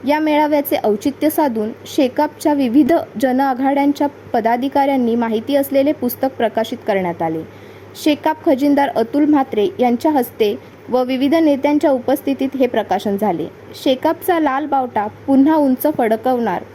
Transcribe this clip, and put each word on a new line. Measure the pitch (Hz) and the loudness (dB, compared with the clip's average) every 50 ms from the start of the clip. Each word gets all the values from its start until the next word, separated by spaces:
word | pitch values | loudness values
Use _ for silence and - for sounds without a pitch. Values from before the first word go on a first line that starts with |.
| - 269 | 0 0
या | 294 302 | 0 0
मेळाव्याचे | 311 311 302 294 311 294 302 294 285 - 330 - - | 2 2 2 2 2 2 2 0 0 0 -2 -2 0
औचित्य | 220 208 208 - 285 269 - 294 311 | 0 -2 0 -2 -4 -4 0 -2 0
साधून | - - 311 285 226 220 214 220 - - - | 0 2 0 0 0 -2 -4 -6 -8 -12 -16
शेकापच्या | - - - 277 247 247 - 302 294 - - - 320 294 | -6 0 0 0 0 2 -2 -2 -2 -4 -4 -2 0 0
विविध | 277 269 240 220 294 294 240 330 330 - - - 202 | 2 0 2 4 4 4 4 2 0 0 -4 -4 -2
जनआघाड्यांच्या | 269 262 247 254 277 277 262 240 269 269 285 285 285 285 285 - 294 285 - - - - | -2 0 2 0 0 0 0 0 0 0 0 2 2 0 0 0 -2 -4 -4 -8 -12 -4
पदाधिकाऱ्यांनी | - 240 208 226 233 247 254 277 - 285 277 285 277 269 247 226 226 | -4 0 0 0 0 0 -2 -2 0 2 2 2 2 2 2 0 0
माहिती | 233 233 226 220 226 226 - 277 | 0 0 -2 -2 -4 -2 0 0
असलेले | 277 277 277 277 269 269 285 | 0 0 2 0 2 2 2
पुस्तक | 311 - - 247 - - - 269 262 - | 0 0 -2 -6 -4 -2 -4 -4 -2 -2
प्रकाशित | 240 214 208 226 226 226 254 - - | -4 -2 0 -2 -4 -4 -6 -8 -4
करण्यात | - 202 190 185 175 170 - | -2 -2 -2 -2 -2 -4 -4
आले. | 170 160 160 160 160 - - - - - - - - - - - - | -4 -4 -4 -6 -8 -10 -16 -20 -20 -20 -20 -20 -20 -20 -18 -4 0
शेकाप | 311 294 285 - 311 311 311 - | 0 0 0 0 -4 -4 -2 0
खजिनदार | 320 269 247 277 294 285 277 285 - | 0 2 2 2 2 2 2 2 0
अतुल | - - 226 226 - 285 302 | 0 -2 -2 0 0 0 2
म्हात्रे | 294 302 285 269 - - 214 202 180 - - | 4 4 2 2 0 0 0 0 0 0 0
यांच्या | 247 240 240 233 - 320 | 0 0 0 2 0 0
हस्ते | 302 269 240 247 - - 220 208 202 - - - - - - - | 2 2 0 -2 -2 -2 0 0 0 -4 -10 -18 -20 -20 -10 -4
व | 220 254 254 | -2 -2 0
विविध | 247 262 254 269 285 302 | 0 0 0 2 2 2
नेत्यांच्या | 330 330 302 285 254 269 294 294 302 - 311 | 4 4 4 2 2 2 0 2 2 2 2
उपस्थितीत | 277 254 240 - 269 - - 294 269 - 269 262 - | 2 2 0 -2 -2 -2 -2 -4 -2 -2 -4 -4 0
हे | 262 262 | -2 -2
प्रकाशन | 240 - 226 202 - - 208 - 220 196 | 0 0 -4 -2 -2 -4 -2 -2 -2 -2
झाले. | 190 214 208 175 151 156 202 - - - - - - - | 0 0 -2 -2 -2 -6 -8 -10 -18 -20 -20 -20 -4 0
शेकापचा | 294 262 262 - 311 330 330 - - 359 330 | 0 0 2 0 -2 -2 -2 -2 -2 0 2
लाल | 311 285 262 277 311 | 2 0 0 -2 -4
बावटा | 294 285 269 262 247 - 220 202 214 - - - | -2 -2 -2 -2 -2 -4 -4 -4 -4 -8 -10 -2
पुन्हा | - 277 269 269 302 320 | 2 4 4 6 4 4
उंच | 311 294 269 254 254 - 294 302 - | 4 4 2 0 0 0 -2 0 0
फडकवणार | 254 220 226 220 220 254 254 240 233 214 175 - - - | 0 0 0 0 0 -2 0 0 0 -2 -4 -4 -8 -10